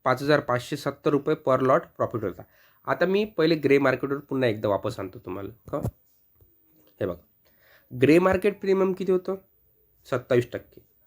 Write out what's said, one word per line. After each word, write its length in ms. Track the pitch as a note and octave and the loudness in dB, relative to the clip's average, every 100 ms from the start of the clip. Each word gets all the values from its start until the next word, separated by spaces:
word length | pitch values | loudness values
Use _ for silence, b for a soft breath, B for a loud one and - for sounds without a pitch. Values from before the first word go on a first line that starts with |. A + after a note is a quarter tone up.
पाच 180 | C3 B2+ | -2 0
हजार 180 | C#3+ D3 | 2 0
पाचशे 380 | - B2 - D3 | 2 -4 -4 -6
सत्तर 340 | D3 - D3+ | -8 -4 0
रुपये 240 | C#3+ D3+ D#3 C3+ | 0 0 -2 0
per 120 | C3 | 2
lot 260 | C3 E3 - - | 4 2 0 -6
प्रॉफिट 260 | A2+ A2+ | -4 -4
होता. 200 | G2+ E2+ - b b b C3 | -6 -8 -20 b b b -6
आता 200 | C#3 F3 | -2 0
मी 200 | G3+ G#3+ | 0 -2
पहिले 300 | - D#3+ D#3+ | 0 0 2
ग्रे 220 | C#3 C#3 | 4 4
मार्केटवर 400 | C3+ C3 C#3 C#3+ | 4 0 -4 -6
पुन्हा 320 | - C3+ B2 | -6 -2 0
एकदा 200 | G#2+ G#2 | 0 -2
वापस 300 | G2 G#2+ G2+ | -2 -2 -8
आणतो 200 | F#2+ A#2+ | -12 -12
तुम्हाला, 300 | F#2 G2 G2 A#2 - | -12 -12 -12 -16 -12
का? 60 | - - - _ _ _ _ _ _ _ _ _ - | -8 -8 -10 _ _ _ _ _ _ _ _ _ -8
हे 60 | F#2+ | -8
बघा, 160 | E2+ _ _ b b b b b B2+ | -8 _ _ b b b b b 0
ग्रे 180 | C3 E3 | 6 6
मार्केट 400 | F#3+ F#3+ G3+ G3 | 6 2 0 -2
प्रीमियम 340 | G3 F#3+ F#3+ | 0 2 0
किती 180 | F#3 F#3+ | -2 -2
होतं? 240 | F#3 F#3 F#3+ _ _ _ _ _ _ - | -2 -2 -10 _ _ _ _ _ _ -8
सत्तावीस 400 | B2+ - B2 A#2+ | -6 0 0 0
टक्के. 280 | G2+ - - _ _ | -10 -14 -20 _ _